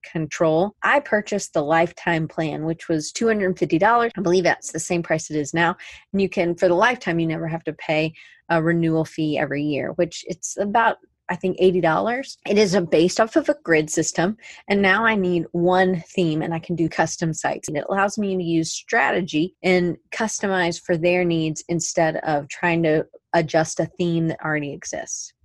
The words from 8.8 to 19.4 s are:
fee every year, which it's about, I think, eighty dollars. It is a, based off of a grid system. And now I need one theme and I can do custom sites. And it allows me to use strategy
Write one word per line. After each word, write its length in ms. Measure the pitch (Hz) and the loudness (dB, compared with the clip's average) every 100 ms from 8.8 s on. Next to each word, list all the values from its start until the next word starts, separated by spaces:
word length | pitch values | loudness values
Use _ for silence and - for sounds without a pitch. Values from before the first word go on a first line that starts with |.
| 165 160 | 2 0
fee 340 | 156 - 156 143 | -2 -2 -2 -2
every 260 | 143 139 | -2 -2
year, 280 | 147 139 135 | -2 -2 -4
which 320 | - 170 - - | -2 -2 -4 -12
it's 300 | - - - | -10 -10 -6
about, 400 | 208 202 226 - _ _ - | 0 2 2 0 _ _ -10
I 60 | 175 | -4
think, 220 | 190 - | -4 2
eighty 220 | 185 180 | 2 4
dollars. 560 | 165 160 208 247 269 - - | 2 2 0 -4 -8 -14 -2
It 100 | 208 | 2
is 160 | 208 190 | 4 2
a, 60 | |
based 380 | 170 160 175 - | 2 4 4 2
off 160 | 226 330 | 2 2
of 120 | 285 | 0
a 80 | 294 | -4
grid 260 | - 156 156 | 2 2 2
system. 460 | - 156 - 170 214 - - - | -2 -2 0 -2 -2 -14 -20 -2
And 140 | 202 | 2
now 240 | 196 196 226 | 4 4 2
I 100 | 220 | 2
need 300 | 180 175 160 | 2 0 0
one 520 | 175 175 185 185 185 - | 0 4 4 4 2 -4
theme 340 | - 170 156 | 0 0 0
and 100 | 160 | -2
I 60 | 165 | -4
can 160 | - 170 | -4 -2
do 140 | 160 | 0
custom 440 | - 165 - 160 | 0 -2 0 -4
sites. 340 | 156 139 143 - | -2 -4 -4 -6
And 100 | 151 | -6
it 80 | - | -4
allows 280 | 190 202 208 | 0 0 -2
me 180 | 202 185 | -2 -2
to 60 | |
use 280 | 170 165 165 | 0 0 0
strategy 840 | - - 233 135 - 175 151 | -6 -4 0 2 0 -2 -2